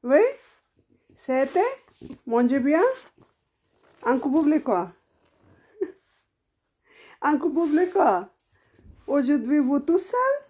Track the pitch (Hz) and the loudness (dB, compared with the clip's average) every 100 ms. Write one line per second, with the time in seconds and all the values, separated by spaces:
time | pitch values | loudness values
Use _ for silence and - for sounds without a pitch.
0 | 240 285 466 554 _ _ _ _ _ _ | 2 2 2 -2 _ _ _ _ _ _
1 | _ _ - 262 269 359 453 539 _ _ | _ _ -4 -2 0 0 0 -2 _ _
2 | - - - 233 247 277 254 311 480 523 | -20 -18 -4 0 2 2 2 2 2 -2
3 | - _ - _ _ _ _ _ _ _ | -12 _ -20 _ _ _ _ _ _ _
4 | - 254 285 285 294 302 - 190 175 - | -2 -2 0 0 2 0 0 -4 -4 -12
5 | _ _ _ _ _ _ _ 427 403 - | _ _ _ _ _ _ _ _ -10 -10
6 | _ _ _ _ _ _ _ _ _ _ | _ _ _ _ _ _ _ _ _ _
7 | - - 285 302 339 285 330 302 359 392 | -20 -6 -2 0 -2 -2 0 0 0 2
8 | 302 185 196 _ _ _ _ _ - - | 2 0 -4 _ _ _ _ _ -20 -20
9 | - 285 254 294 226 294 254 285 285 349 | -4 -2 0 -2 0 0 2 -2 0 -2
10 | 381 494 523 571 - | 0 -2 0 -2 -6